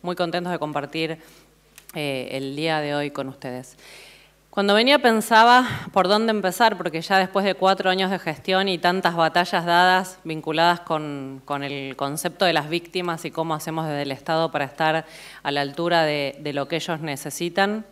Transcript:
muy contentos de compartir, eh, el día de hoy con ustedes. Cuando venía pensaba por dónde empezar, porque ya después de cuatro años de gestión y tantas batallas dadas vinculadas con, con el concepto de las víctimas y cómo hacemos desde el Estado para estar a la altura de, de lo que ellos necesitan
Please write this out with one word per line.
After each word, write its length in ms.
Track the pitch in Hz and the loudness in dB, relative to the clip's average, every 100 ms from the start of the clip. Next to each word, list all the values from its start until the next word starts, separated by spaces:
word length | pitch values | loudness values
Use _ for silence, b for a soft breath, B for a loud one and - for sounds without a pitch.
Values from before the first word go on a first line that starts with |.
muy 140 | 175 175 | -8 -4
contentos 340 | 170 175 175 | -2 -2 -4
de 60 | 170 | -4
compartir, 580 | 151 151 139 160 160 160 B B B B _ - - | -4 -4 -6 -6 -6 -6 B B B B _ -20 -16
eh, 360 | 170 147 135 127 | -8 -6 -6 -6
el 240 | 135 139 143 | -8 -8 -4
día 240 | 160 156 | -2 -2
de 160 | 147 147 | -2 -4
hoy 160 | 143 | -4
con 160 | 143 135 | -6 -10
ustedes. 480 | 131 131 127 127 - B B B B B B _ | -10 -10 -10 -14 -20 B B B B B B _
Cuando 240 | - 202 | -2 2
venía 260 | 208 247 285 | 4 6 6
pensaba 680 | 247 226 214 226 233 247 247 B B | 6 2 4 6 8 8 6 B B
por 160 | 196 180 | 2 4
dónde 240 | 208 226 | 4 2
empezar, 460 | 214 190 175 226 196 | 0 -2 2 2 2
porque 240 | 170 156 | -4 -6
ya 160 | 165 190 | 0 2
después 260 | 190 196 | 2 0
de 120 | 196 185 | 0 2
cuatro 340 | 190 190 190 | 2 2 2
años 220 | 185 190 | 0 0
de 80 | 190 | -2
gestión 500 | - 147 - 185 196 | -6 -8 0 0 0
y 80 | 175 | 0
tantas 380 | 180 185 180 170 | 0 2 0 2
batallas 500 | 160 175 180 190 170 | 2 2 2 0 2
dadas 540 | 170 185 185 185 - | 4 6 4 0 -10
vinculadas 560 | 165 156 156 156 170 170 | -10 -8 -4 2 2 2
con, 600 | - 160 151 143 135 135 | -2 -4 -4 -8 -10 -14
con 200 | - 143 | -8 -8
el 340 | 139 143 135 131 | -6 -8 -10 -6
concepto 480 | 139 156 175 - 185 | -6 -4 -6 0 2
de 80 | |
las 160 | 160 147 | 2 0
víctimas 560 | 170 170 185 175 165 156 | -6 -4 -6 -4 -6 -8
y 60 | |
cómo 220 | 165 165 | -6 -4
hacemos 320 | 156 165 160 160 | -4 -4 -6 -4
desde 160 | 143 | -4
el 80 | 139 | -6
Estado 380 | 135 - 160 165 | -8 -4 -2 0
para 140 | 147 | -2
estar 420 | 139 - 156 160 160 B B B | -6 -2 0 0 -4 B B B
a 80 | - | -6
la 80 | 143 | -4
altura 440 | 139 143 170 170 | -4 -4 0 2
de, 340 | 156 147 139 - | 2 0 -4 -6
de 140 | 151 | -8
lo 160 | 143 139 | -6 -4
que 80 | 165 | -6
ellos 240 | - 160 | -4 -6
necesitan 840 | 160 139 151 - 170 170 196 214 214 | -6 -8 -10 -8 -6 0 0 -2 -10